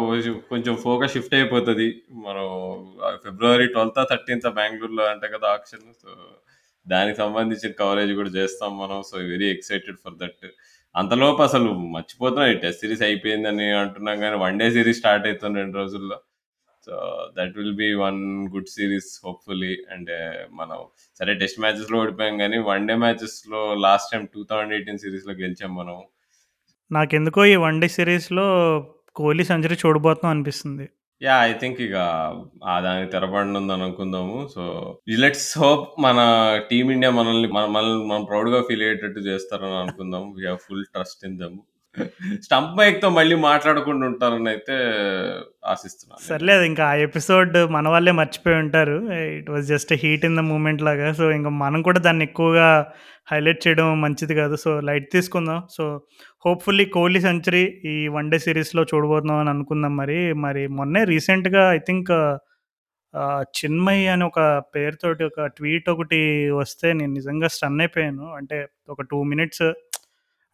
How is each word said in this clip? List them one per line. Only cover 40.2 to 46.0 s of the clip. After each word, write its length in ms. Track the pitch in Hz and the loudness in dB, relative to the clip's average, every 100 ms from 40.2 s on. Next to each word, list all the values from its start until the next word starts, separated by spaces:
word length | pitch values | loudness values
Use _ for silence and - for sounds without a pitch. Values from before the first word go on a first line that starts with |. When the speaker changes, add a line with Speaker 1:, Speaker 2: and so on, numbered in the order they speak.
Speaker 1:
We 280 | 101 95 92 | -10 -10 -8
have 100 | 90 | -8
full 220 | - 98 | -10 -12
trust 500 | 95 92 90 - 95 | -10 -10 -10 -12 -14
in 140 | 90 87 | -12 -12
them. 100 | 92 _ _ _ - - - 185 202 | -14 _ _ _ -10 -10 -8 -10 -8
స్టంప్ 360 | - 135 156 185 | -2 0 0 2
మైక్‌తో 320 | 208 180 196 | 4 4 2
మళ్ళీ 260 | 170 160 165 | 4 4 4
మాట్లాడకుండా 720 | 151 147 151 147 143 139 127 | 4 4 4 0 0 -2 -2
ఉంటారని 420 | 120 123 117 113 | 0 0 0 -2
అయితే 240 | 107 - 135 120 107 101 95 95 90 - _ 92 | -4 -4 -2 0 0 -2 -2 -4 -6 -12 _ -6
ఆశిస్తున్నాను. 600 | 95 95 - | -6 -8 -20